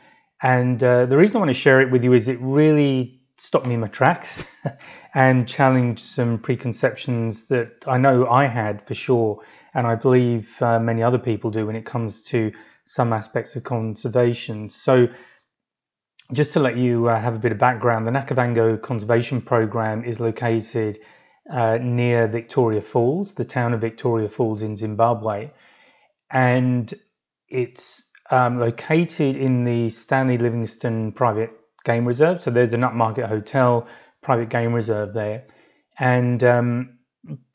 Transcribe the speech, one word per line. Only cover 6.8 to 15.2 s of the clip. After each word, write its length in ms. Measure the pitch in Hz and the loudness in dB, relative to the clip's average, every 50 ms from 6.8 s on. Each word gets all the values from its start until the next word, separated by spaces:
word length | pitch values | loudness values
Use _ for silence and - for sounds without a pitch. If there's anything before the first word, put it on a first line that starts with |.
| - 127 - - - - 123 117 113 113 107 107 - _ | -2 -2 -2 -4 -6 -6 -4 -4 -4 -4 -6 -10 -6 _
that 240 | 135 123 117 110 - _ - | -2 -2 -2 -4 -10 _ -6
I 140 | - 131 123 | -2 0 2
know 280 | 127 139 131 123 127 120 | 4 4 4 4 2 2
I 200 | 120 131 143 131 | 2 2 2 2
had 340 | 117 120 107 107 104 101 - - | 0 -2 -4 -4 -6 -8 -10 -12
for 80 | 123 | -12
sure, 480 | - - - 131 120 113 107 104 - - - - - _ _ _ | -10 -2 0 0 0 0 -2 -4 -6 -12 -20 -20 -20 _ _ _
and 100 | 143 120 | -2 0
I 80 | 117 117 | 0 -2
believe, 560 | 113 - 135 127 127 123 120 120 113 104 - - - | 0 2 4 4 4 4 2 0 -2 -6 -10 -8 -4
uh, 200 | 127 120 117 113 | 0 0 2 2
many 240 | 113 117 113 113 113 | 0 0 -2 0 0
other 160 | 120 123 127 | 0 0 0
people 320 | - 123 110 104 - 117 | -2 -2 -6 -4 -4 -6
do 160 | 110 113 107 107 | -4 -4 -6 -4
when 80 | 110 | -6
it 100 | 113 110 | -10 -12
comes 360 | - - 120 117 110 101 - _ | -8 -8 -6 -6 -6 -10 -14 _
to 280 | - - 120 110 107 104 - - - _ _ _ _ | -6 -4 -2 -2 -2 -6 -10 -20 -20 _ _ _ _
some 260 | - - 127 117 113 | -4 -2 -2 0 0
aspects 420 | 110 110 - - 123 113 - - | -4 -6 -6 -8 -8 -8 -8 -12
of 80 | 127 - | -14 -10
conservation. 1080 | - 123 117 113 110 107 - - 127 107 123 123 120 120 - - - 113 107 107 107 | -6 -6 -6 -4 -6 -8 -8 -10 -4 0 2 2 2 0 -4 -8 -12 -10 -10 -12 -14
So 380 | - - - - 131 127 123 120 - - | -16 -6 0 2 4 4 4 2 0 -10